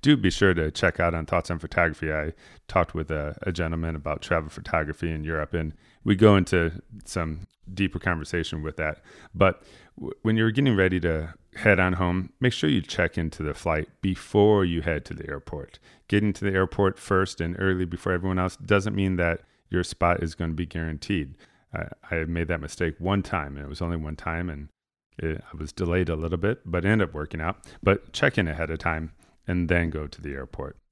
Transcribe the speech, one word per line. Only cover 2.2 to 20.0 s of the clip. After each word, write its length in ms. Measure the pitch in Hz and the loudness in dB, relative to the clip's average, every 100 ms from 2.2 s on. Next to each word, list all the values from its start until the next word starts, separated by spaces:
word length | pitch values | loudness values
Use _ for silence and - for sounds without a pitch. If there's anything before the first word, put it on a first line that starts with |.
| 76 - - - _ | -4 -8 -20 -20 _
talked 260 | 95 82 | 0 0
with 180 | 85 78 | -2 -4
a, 260 | 78 73 - | -4 -6 -6
a 100 | - | -6
gentleman 440 | 85 82 82 82 80 | -4 -2 -2 -4 -4
about 260 | 76 73 | -6 -6
travel 280 | - 85 76 | 0 -2 -2
photography 600 | - - 82 76 76 85 | -12 -4 -2 -2 -4 -6
in 140 | 80 76 | -4 -4
Europe, 280 | 80 76 | -4 -4
and 200 | 85 80 - _ _ | -4 -4 -8 _ _
we 120 | - 98 | 2 8
go 220 | 107 98 | 8 8
into 440 | 87 90 82 85 _ 110 - | 6 2 2 -2 _ -20 -10
some 360 | - 82 78 - _ - | -6 -4 -6 -12 _ -14
deeper 260 | 92 98 82 | -2 -2 0
conversation 640 | - 85 73 87 80 80 | -2 -2 -2 -4 -4 -6
with 140 | 76 76 | -8 -4
that. 240 | 78 76 - - - 85 | -4 -6 -14 -20 -18 2
But 280 | 95 87 - - - - | 4 2 -10 -20 -20 -14
w-, 160 | 67 - | -12 -4
when 160 | 113 110 | 0 2
you're 140 | 110 | 2
getting 260 | 110 139 104 | 4 4 6
ready 240 | 92 90 | 4 4
to 320 | 85 80 80 - _ - | 0 -2 -4 -12 _ 0
head 220 | 110 92 | 4 6
on 140 | 92 | 4
home, 380 | 90 90 90 92 _ | 2 2 0 -4 _
make 140 | 127 | -2
sure 160 | - 156 | 2 0
you 120 | 123 | 0
check 360 | 80 - 87 - | -2 -2 -2 0
into 260 | 80 - | -4 -4
the 100 | 76 | -6
flight 360 | 71 85 78 76 _ | -4 -2 -2 -2 _
before 600 | 98 90 - 107 104 104 | -2 -2 0 4 6 6
you 180 | 92 85 | 4 0
head 220 | 82 76 - | -2 -4 -6
to 80 | |
the 140 | 76 69 | -12 -10
airport. 480 | 71 - 73 69 - _ _ _ | -10 -10 -12 -12 -18 _ _ _
Getting 240 | 101 104 | 2 2
to 120 | 95 101 | 0 0
the 80 | |
airport 440 | 95 95 - 98 - | 2 0 2 0 0
first 440 | - 95 95 - | 0 2 2 -2
and 140 | 85 90 | -6 0
early 260 | 95 92 90 | 0 0 -2
before 280 | 87 - | -4 -2
everyone 260 | 90 95 92 | -2 0 0
else 160 | 92 - | -2 -4
doesn't 400 | - 101 101 98 | 2 2 2 0
mean 220 | 98 90 | 0 2
that 240 | 85 85 - _ _ | 0 0 -6 _ _
your 140 | 90 | -2
spot 400 | 87 - | -2 0